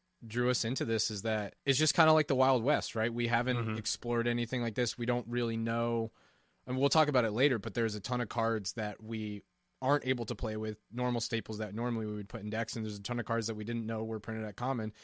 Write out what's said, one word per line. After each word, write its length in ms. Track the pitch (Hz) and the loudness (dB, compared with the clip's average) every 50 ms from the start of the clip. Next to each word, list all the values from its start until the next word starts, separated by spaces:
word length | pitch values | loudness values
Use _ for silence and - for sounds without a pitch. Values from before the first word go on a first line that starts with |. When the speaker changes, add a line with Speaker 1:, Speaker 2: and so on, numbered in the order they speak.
| _ _ _ _ - | _ _ _ _ -12
Speaker 1:
drew 260 | 113 107 120 123 123 | -6 -2 0 2 2
us 140 | 127 - - | 2 2 0
into 200 | 113 127 - 151 | -2 -2 -2 0
this 260 | 113 113 107 - - | 0 0 0 0 -2
is 120 | 110 98 | -4 -4
that 340 | 98 113 110 107 104 95 - _ - | -2 -2 0 0 -2 -4 -8 _ 0
it's 160 | 139 135 120 | 2 2 4
just 140 | 156 151 - | 4 4 6
kinda 180 | - 160 160 | 6 6 8
like 160 | 156 156 151 - | 6 6 4 4
the 80 | 143 | 4
Wild 260 | 127 131 135 131 120 | 4 6 6 4 4
West, 320 | 113 135 151 120 - - - | 4 2 2 2 0 -2 -2
right? 180 | 113 110 120 | 0 0 0
We 140 | 117 120 120 | 0 0 0
haven't 300 | 117 120 117 - 127 123 | 2 2 2 2 0 0
Speaker 2:
Mm-hmm. 180 | 120 113 110 107 | 0 0 -2 -2
Speaker 1:
explored 540 | 107 107 - - - - 120 120 117 117 120 | -2 -2 -2 -2 -2 -2 0 0 0 2 2
anything 340 | 120 120 120 113 - 123 | 0 0 0 -2 -2 -2
like 140 | 120 117 104 | -2 0 0
this. 200 | - 123 113 - | 0 0 0 -2
We 100 | - 120 | -2 0
don't 200 | 117 120 120 - | 0 0 0 -2
really 300 | 117 120 120 120 117 113 | -2 -2 0 0 0 0
know, 560 | 113 113 113 117 117 117 117 117 117 113 113 - _ _ _ _ _ _ _ _ _ _ - | 0 0 0 0 0 0 0 0 0 -2 -4 -6 _ _ _ _ _ _ _ _ _ _ -4
and 100 | 127 131 | 0 2
we'll 120 | 135 143 | 2 4
talk 180 | - 160 151 147 | 6 4 4 4
about 160 | 139 127 117 | 4 2 2
it 80 | 110 | 2
later, 260 | 104 113 135 147 127 107 | 2 4 4 4 4 2
but 160 | - 117 - | -2 -4 -2
there's 220 | 123 117 110 104 | 0 0 0 -2
a 40 | 107 | -4
ton 200 | - - 127 123 | -4 -4 -2 -2
of 80 | 120 113 | -2 -2
cards 460 | - 120 113 113 113 107 98 - - | -2 0 0 0 0 -2 -4 -6 -6
that 280 | 117 107 104 101 - | -4 -4 -6 -6 -8
we 400 | 107 107 117 110 107 104 104 101 - _ _ _ _ _ _ - | -10 -8 -6 -6 -4 -6 -6 -8 -10 _ _ _ _ _ _ -4
aren't 240 | 127 131 143 143 - | 0 2 2 2 2
able 200 | 131 131 120 117 | 0 -2 0 -2
to 100 | 104 117 | -4 -4
play 200 | - - 110 107 | -4 -4 -4 -2
with, 220 | 110 110 110 107 - _ _ | -2 -4 -4 -6 -8 _ _
normal 280 | 110 120 123 123 123 117 | -4 -2 0 0 0 0
staples 380 | - - - 113 - - 110 104 | -2 -2 -2 -4 -4 -4 -6 -6
that 160 | 110 101 101 | -6 -6 -4
normally 320 | 110 120 123 120 113 110 | -4 -2 -2 -2 -2 -2
we 80 | 107 107 | -4 -4
would 140 | 104 101 - | -6 -6 -8
put 140 | - 110 | -8 -8
in 80 | 98 107 | -6 -4
decks, 260 | 107 110 117 - - | -2 -2 -4 -4 -4
and 80 | 120 110 | -4 -4
there's 140 | 107 104 101 | -4 -6 -6
a 40 | |
ton 160 | 101 - 120 120 | -6 -4 -4 -4
of 80 | 110 | -2
cards 220 | - 117 117 110 110 | 0 0 0 0 -2
that 80 | 110 | -4
we 80 | 107 107 | -4 -4
didn't 200 | 107 117 117 113 | -4 -4 -2 -2
know 200 | 110 113 110 113 | -2 -2 -2 -2
were 160 | 110 113 107 | -4 -4 -6
printed 240 | - - 110 110 110 | -6 -6 -6 -4 -6
at 100 | 107 101 | -6 -6
Common 380 | - 123 131 135 120 107 107 - - | -4 -2 -2 -2 -2 -4 -4 -8 -10